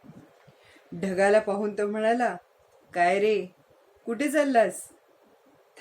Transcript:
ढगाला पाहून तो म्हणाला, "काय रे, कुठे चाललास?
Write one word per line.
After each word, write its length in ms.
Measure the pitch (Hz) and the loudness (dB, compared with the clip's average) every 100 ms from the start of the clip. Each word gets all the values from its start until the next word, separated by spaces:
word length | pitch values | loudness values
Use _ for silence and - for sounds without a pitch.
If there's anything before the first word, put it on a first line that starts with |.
| - - - _ _ _ _ - _ | -20 -20 -20 _ _ _ _ -20 _
ढगाला 460 | 175 190 185 202 214 | -8 -4 2 4 4
पाहून 340 | 214 202 208 | 2 -2 -4
तो 140 | 208 208 | -4 -4
म्हणाला, 500 | 214 220 240 233 175 - _ _ _ _ | -2 0 0 -2 -6 -14 _ _ _ _
"काय 260 | 180 175 196 | 0 0 2
रे, 260 | 214 202 180 - _ _ _ _ - | 2 0 -4 -14 _ _ _ _ -8
कुठे 260 | 220 285 | -4 0
चाललास? 580 | 302 285 240 196 - - _ _ _ _ _ _ _ _ - | 0 2 4 2 -2 -16 _ _ _ _ _ _ _ _ -8